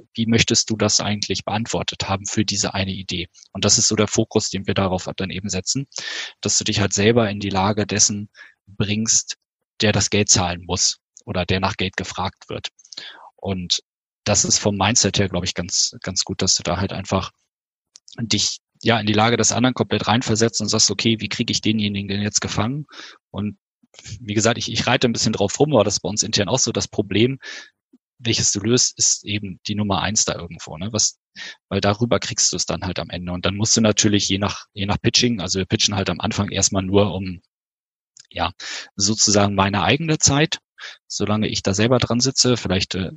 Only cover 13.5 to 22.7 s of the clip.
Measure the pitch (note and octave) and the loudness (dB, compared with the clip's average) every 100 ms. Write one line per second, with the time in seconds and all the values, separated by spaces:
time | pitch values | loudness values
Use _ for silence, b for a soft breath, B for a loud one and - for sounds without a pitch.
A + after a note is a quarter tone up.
13.5 | F#2+ F2 - _ _ _ _ - F#2+ - | -4 -4 -6 _ _ _ _ 0 0 2
14.5 | - G#2+ G2+ F#2+ - G2+ - G2 F2+ F2+ | 2 2 2 2 4 2 2 0 0 -4
15.5 | - F2 - - - - F#2+ - G2 F#2 | -6 -4 -2 -2 -4 -8 -6 -6 -4 0
16.5 | - - F2 G2 D#2+ F#2+ F#2+ F#2 _ _ | 0 0 -2 -2 -4 -2 -2 -2 _ _
17.5 | _ _ _ _ - - - A2+ G#2 - | _ _ _ _ -20 -18 -8 -2 0 0
18.5 | - _ _ A2+ A2+ G#2 G#2 A2+ A2+ G#2+ | -4 _ _ 2 2 2 4 4 4 2
19.5 | - B2+ A#2+ G#2+ G#2+ - A2+ - A2 A2+ | 2 0 2 0 0 2 2 2 2 2
20.5 | - G#2+ A2 - F#2+ A2+ A2 G2+ - A#2 | 0 -2 2 2 2 0 0 -2 -4 -2
21.5 | G#2+ G#2+ A2 G#2 G2+ G2 G2+ G#2 - G2+ | 0 0 0 0 -2 -4 -2 -2 -2 -2
22.5 | - A2 | -2 -2